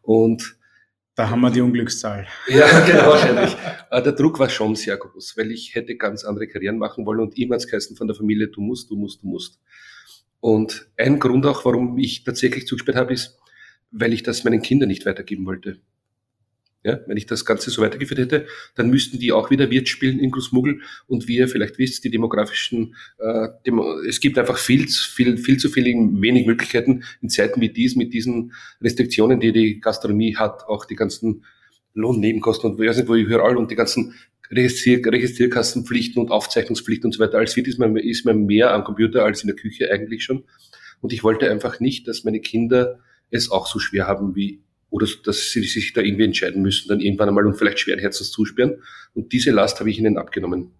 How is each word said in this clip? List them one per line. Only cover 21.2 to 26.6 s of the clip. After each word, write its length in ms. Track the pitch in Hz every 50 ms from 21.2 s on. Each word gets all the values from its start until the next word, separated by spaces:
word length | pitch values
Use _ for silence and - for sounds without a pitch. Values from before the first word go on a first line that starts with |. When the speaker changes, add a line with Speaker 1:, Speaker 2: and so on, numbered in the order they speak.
| 113
Speaker 1:
wie 80 | 117 117
ihr 140 | 123 127 127
vielleicht 280 | 123 113 104 104 -
wisst, 280 | - 131 127 - - -
die 40 | 123
demografischen, 880 | 113 113 113 113 - 107 104 107 - - - - 123 117 113 117 - - - - _
äh, 320 | _ 110 113 113 113 110 - - _ _
Demo-, 340 | 131 120 110 - - 78 78 -
es 140 | 117 - -
gibt 180 | - 139 131 127
einfach 180 | 117 - -
viel 300 | - - - 123 143 -
zu 240 | - - - - -
viel, 240 | - - 123 123 117
viel 220 | 117 - - 135
zu 100 | 131 135
viel 160 | 160 - 135 120
wenig 640 | 123 120 120 113 101 101 98 98 113 123 123 107
Möglichkeiten 560 | 110 117 117